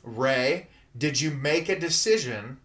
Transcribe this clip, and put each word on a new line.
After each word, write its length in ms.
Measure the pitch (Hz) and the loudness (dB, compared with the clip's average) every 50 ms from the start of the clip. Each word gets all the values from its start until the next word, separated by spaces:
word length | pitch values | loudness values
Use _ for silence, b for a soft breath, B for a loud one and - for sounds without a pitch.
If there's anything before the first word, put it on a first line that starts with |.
| - | -16
Ray, 680 | 123 113 110 127 131 131 127 127 135 160 180 185 b b b b b b | -12 -6 -2 0 2 2 2 2 2 0 0 -4 b b b b b b
did 240 | 120 127 151 139 123 | -2 -2 0 0 0
you 100 | 151 156 | 0 0
make 380 | 147 139 131 147 156 170 165 - | -2 -2 0 2 2 2 2 0
a 100 | 190 165 | -2 -2
decision 800 | 165 170 160 - - 226 220 220 - 123 117 104 104 120 135 - _ | 0 0 0 0 4 4 4 2 2 -2 -6 -6 -8 -10 -14 -16 _